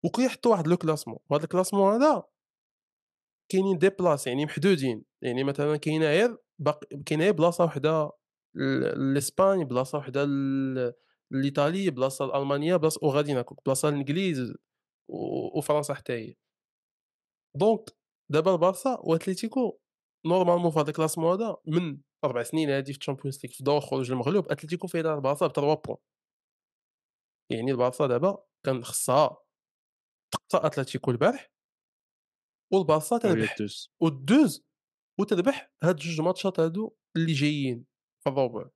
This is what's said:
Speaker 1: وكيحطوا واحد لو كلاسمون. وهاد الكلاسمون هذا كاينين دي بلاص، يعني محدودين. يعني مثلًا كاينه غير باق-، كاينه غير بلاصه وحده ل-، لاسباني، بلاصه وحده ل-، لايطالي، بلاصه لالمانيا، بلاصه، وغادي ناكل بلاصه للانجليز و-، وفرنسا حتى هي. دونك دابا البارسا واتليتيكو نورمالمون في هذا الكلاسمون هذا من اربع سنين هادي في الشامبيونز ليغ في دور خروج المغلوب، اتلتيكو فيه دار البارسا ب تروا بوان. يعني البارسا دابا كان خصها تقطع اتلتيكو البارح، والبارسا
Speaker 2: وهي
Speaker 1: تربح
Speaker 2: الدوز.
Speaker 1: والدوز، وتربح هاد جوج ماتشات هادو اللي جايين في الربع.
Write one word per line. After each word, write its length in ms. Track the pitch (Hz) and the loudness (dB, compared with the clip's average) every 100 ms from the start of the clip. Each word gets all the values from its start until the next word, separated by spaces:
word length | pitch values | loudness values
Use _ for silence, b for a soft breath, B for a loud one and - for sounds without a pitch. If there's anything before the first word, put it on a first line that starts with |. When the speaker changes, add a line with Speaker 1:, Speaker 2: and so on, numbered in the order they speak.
| 170 | -2
Speaker 1:
وكيحطوا 460 | - 254 - 240 | 2 0 2 2
واحد 160 | 208 156 | 4 4
لو 100 | 175 | 2
كلاسمون. 420 | 160 151 - 110 _ | 2 -2 -6 -14 _
وهاد 140 | 147 | -2
الكلاسمون 500 | 165 180 185 202 196 | 0 0 0 4 4
هذا 300 | 226 294 240 - _ _ _ _ _ _ _ _ _ _ _ _ | 6 4 2 -4 _ _ _ _ _ _ _ _ _ _ _ _
كاينين 260 | 190 196 180 | 0 0 2
دي 120 | 190 | 2
بلاص، 380 | 196 180 139 131 | 2 0 2 0
يعني 180 | 127 151 | -2 -2
محدودين. 600 | - 180 175 135 107 - _ | 0 2 2 0 -4 -10 _
يعني 200 | 127 123 | -4 -2
مثلًا 340 | 135 139 147 151 | -2 -2 -2 -2
كاينه 280 | 151 156 160 | -2 0 2
غير 320 | 160 240 220 _ _ | 4 2 -2 _ _
باق-، 420 | 147 147 - 143 147 | -2 -2 -10 -14 -4
كاينه 180 | 151 | 2
غير 100 | 185 | 2
بلاصه 300 | 170 170 170 170 | 4 2 2 0
وحده 460 | 143 147 160 151 - _ _ _ - | 0 0 0 -2 -8 _ _ _ -6
ل-، 580 | 135 131 131 - 135 | -2 0 -2 -2 0
لاسباني، 520 | 139 139 - 196 190 143 | 0 -2 2 2 2 0
بلاصه 320 | 123 131 151 | -2 -2 -6
وحده 280 | 135 131 143 | -6 -2 -2
ل-، 680 | 139 135 135 135 131 120 - _ _ _ | 0 -2 -2 -4 -4 -4 -6 _ _ _
لايطالي، 560 | 135 139 143 143 185 190 | -2 -2 0 0 0 -2
بلاصه 360 | 123 131 135 139 | 0 -2 -2 -2
لالمانيا، 520 | 139 139 143 156 180 | -2 0 0 2 2
بلاصه، 220 | 156 - | 2 0
وغادي 300 | 156 139 147 | 0 0 0
ناكل 220 | 131 120 - - | -2 -4 -6 -2
بلاصه 240 | 131 151 | 0 2
للانجليز 640 | 143 135 160 190 139 120 - _ _ _ _ - | 0 -2 -2 -2 -2 -6 -10 _ _ _ _ -14
و-، 460 | - 101 - - 156 | -8 -6 -4 -4 -4
وفرنسا 360 | 143 147 143 | 0 0 0
حتى 200 | 139 - | -8 -6
هي. 220 | 120 110 - _ _ _ _ _ _ _ _ _ _ _ 143 | -8 -8 -18 _ _ _ _ _ _ _ _ _ _ _ 0
دونك 320 | 202 220 - _ _ _ _ | 2 2 -4 _ _ _ _
دابا 220 | 147 170 | 2 2
البارسا 460 | 180 175 190 269 247 | 4 2 2 -2 -2
واتليتيكو 760 | 160 165 190 185 226 269 240 - _ _ _ _ 160 | 0 0 0 -6 -4 -2 -2 -4 _ _ _ _ 0
نورمالمون 440 | 180 175 175 170 | 4 4 4 2
في 80 | 156 | 2
هذا 100 | 147 | 0
الكلاسمون 440 | 151 160 165 160 190 | 0 -2 0 0 0
هذا 160 | 226 175 - | -2 -6 -2
من 340 | 160 170 143 _ _ 143 | -2 -2 -10 _ _ -2
اربع 180 | 127 | -2
سنين 260 | 147 160 151 | -2 0 0
هادي 240 | 139 135 | 0 -2
في 60 | 139 | -8
الشامبيونز 400 | - 135 143 135 | -6 -6 -8 -10
ليغ 100 | 131 | -14
في 100 | - | -6
دور 160 | 135 147 | 0 0
خروج 320 | 143 135 127 | 0 -4 -2
المغلوب، 400 | 127 120 196 - | -2 0 0 -2
اتلتيكو 360 | 147 156 170 185 | -6 -6 -8 -4
فيه 140 | 170 | -4
دار 140 | 160 151 | -2 -2
البارسا 320 | 135 147 165 | -2 0 0
ب 60 | |
تروا 200 | 147 143 | 0 0
بوان. 240 | 151 - 107 _ _ _ _ _ _ _ _ _ _ _ _ _ _ _ | 0 -4 -10 _ _ _ _ _ _ _ _ _ _ _ _ _ _ _
يعني 200 | 117 123 | -4 -2
البارسا 360 | 127 127 - 143 | 0 0 0 0
دابا 360 | 123 180 202 _ _ - | 2 0 -2 _ _ -4
كان 180 | 131 | -4
خصها 540 | 117 - - 131 147 - _ _ _ _ _ _ _ _ _ | -6 -6 2 2 2 -2 _ _ _ _ _ _ _ _ _
تقطع 340 | - _ 185 156 | -12 _ 0 0
اتلتيكو 440 | 143 131 127 - | -2 -6 -4 -2
البارح، 400 | 117 165 262 - _ _ _ _ _ _ _ _ _ _ _ _ | 2 2 0 -12 _ _ _ _ _ _ _ _ _ _ _ _
والبارسا 420 | 196 160 156 - 233 | 2 4 2 2 0
Speaker 2:
وهي 200 | 214 139 | 2 2
Speaker 1:
تربح 160 | 110 | 0
Speaker 2:
الدوز. 420 | - 104 - - _ | -4 -8 -8 -18 _
Speaker 1:
والدوز، 640 | 165 139 135 262 254 - _ _ _ _ _ - | -2 0 4 6 6 2 _ _ _ _ _ -4
وتربح 520 | 202 185 196 269 - _ | 0 2 2 0 -10 _
هاد 120 | 160 165 | 0 0
جوج 260 | 156 160 | -4 -2
ماتشات 380 | 165 185 196 180 | -2 0 -2 0
هادو 360 | 165 175 220 _ _ 160 | 0 -2 -8 _ _ -2
اللي 160 | 165 | 0
جايين 520 | 143 147 151 135 120 - _ _ _ | 2 0 0 -2 -4 -10 _ _ _
في 60 | 147 | -2
الربع. 400 | 135 127 113 - | 0 0 -2 -12